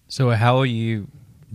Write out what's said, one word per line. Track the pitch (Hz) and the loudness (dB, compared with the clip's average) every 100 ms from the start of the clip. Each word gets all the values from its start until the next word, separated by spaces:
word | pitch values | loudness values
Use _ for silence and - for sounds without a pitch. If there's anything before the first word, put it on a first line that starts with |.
| - | -12
So | - 127 | -2 0
how | 113 120 127 | 2 2 2
will | 131 | 2
you | 117 113 113 98 - - - - | -2 -2 -4 -6 -16 -20 -20 -16